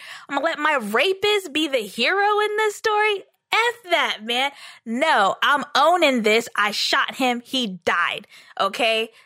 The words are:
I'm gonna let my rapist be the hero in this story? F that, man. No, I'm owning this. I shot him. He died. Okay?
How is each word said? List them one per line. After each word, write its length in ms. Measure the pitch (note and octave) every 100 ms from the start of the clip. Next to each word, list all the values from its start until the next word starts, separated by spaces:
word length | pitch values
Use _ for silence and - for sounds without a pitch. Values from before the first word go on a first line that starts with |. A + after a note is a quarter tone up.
| - - -
I'm 60 | -
gonna 100 | D#4+
let 140 | D4
my 160 | D4+ C#4+
rapist 760 | G3+ A3+ F4+ F#4+ G#4 G#4 F#4
be 140 | D4 D#4
the 120 | C4
hero 600 | G#3 A3 C4 G4 G4+ G#4
in 180 | G#4 G#4
this 180 | G#4+ G#4
story? 480 | A4 G#4 G#4+ G4+ - _ - G4+
F 360 | A#4+ A#4 F4+
that, 280 | E4 A#3+ G3
man. 280 | G#3+ A#3+ C#4 - - -
No, 520 | A3+ A#3 D#4+ B3+ F#3+ -
I'm 200 | A#3+ C#4 - B3
owning 480 | D4+ F4+ D4+ B3+
this. 260 | G#3+ A3 A3+ -
I 140 | G#3
shot 420 | G#3 - C#4 -
him. 260 | A3 B3+ A#3+ -
He 220 | C4 A#3 F#3 -
died. 400 | F3+ E3 - G3+ - - -
Okay? 520 | G3 G3+ A3+ A3 A3+ _